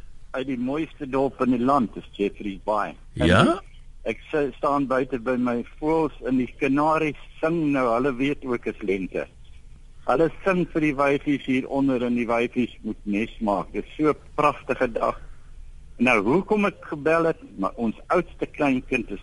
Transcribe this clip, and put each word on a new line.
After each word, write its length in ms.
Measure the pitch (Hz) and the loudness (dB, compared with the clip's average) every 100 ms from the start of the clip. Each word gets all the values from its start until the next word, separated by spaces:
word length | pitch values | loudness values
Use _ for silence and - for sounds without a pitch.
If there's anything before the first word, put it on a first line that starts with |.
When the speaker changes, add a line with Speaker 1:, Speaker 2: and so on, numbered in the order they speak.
| - - - | -12 -14 -8
Speaker 1:
Uit 140 | 131 135 | -6 -4
die 120 | 123 | -2
mooiste 500 | 127 147 160 - 135 | -2 -2 -4 -8 -2
dorp 320 | 135 135 - | 0 0 2
in 100 | 123 | 2
die 100 | 123 | 4
land 320 | 123 143 104 87 | 4 4 2 -4
is 80 | - | -12
Jeffries 460 | - 101 - 104 90 | -2 -2 0 -8 -6
Bay. 300 | 101 107 101 92 - - | -2 0 0 -6 -12 0
En 100 | 82 | 4
Speaker 2:
Ja? 140 | 95 | 6
Speaker 1:
ek, 200 | 262 359 - - - - | 6 4 -4 -18 -18 -8
ek 140 | 113 110 - | -6 -6 -4
s-, 260 | 156 143 - | -2 -2 0
staan 300 | 147 143 131 | 0 2 2
buite 320 | 131 135 127 | 0 0 -4
by 180 | 113 127 | -2 0
my 260 | 123 120 - - | 0 0 -4 -4
voëls 320 | 151 160 156 - 123 | 0 2 0 -2 -2
en 100 | 131 | 0
die 180 | 123 - | 0 -2
kanaries 580 | 135 139 156 156 156 123 - - | 0 2 4 2 0 -4 -14 -2
sing 320 | 160 170 151 | 0 2 2
nou, 220 | 139 123 | 2 4
hulle 200 | 117 135 120 | 4 2 0
weet 280 | 139 143 | -2 -2
ook 220 | 131 117 - | -2 -4 -4
is 160 | - | -6
lente. 440 | 101 98 92 - - - - - - - - - - | -2 -2 -2 -4 -6 -10 -20 -18 -18 -20 -20 -12 0
Hulle 240 | 131 160 - | 2 2 2
sing 220 | 190 180 165 | 0 2 0
vir 80 | 165 | 0
die 140 | 151 | 0
wyfies 500 | 135 143 143 147 139 - | 2 2 2 2 -2 2
hieronder 560 | 131 - 139 139 127 | 0 0 0 2 2
en 120 | 120 | 2
die 120 | 120 113 | 0 2
wyfies 500 | 117 120 123 113 - | 2 2 0 -2 -4
moet 160 | 107 - | -8 -8
nes 260 | 104 101 117 - | -2 -2 -2 -2
maak. 320 | 110 95 - | 0 0 -2
Dit 120 | 104 | -8
is 120 | - - | -8 0
so 140 | 151 | 2
'n 60 | - - | 2 -4
pragtige 580 | - 147 143 - 127 123 | 2 2 2 -4 0 0
dag. 280 | 110 117 - - - - - - - - - | 0 -2 -2 -10 -16 -16 -16 -16 -16 -14 0
Nou, 260 | 123 113 | 4 4
hoekom 420 | 98 175 190 214 202 | 4 2 2 2 2
ek 80 | - | -2
gebel 440 | - 156 147 165 | -10 -4 2 2
het, 120 | 165 160 - - | 2 0 -8 -4
maar 140 | - - | -4 -2
ons 180 | 113 - - | -4 -4 0
oudste 400 | 170 165 - 143 | 0 0 -6 -8
kleinkind 640 | - 143 127 - 127 - | 0 2 2 0 -4 -2
is 100 | 101 | -8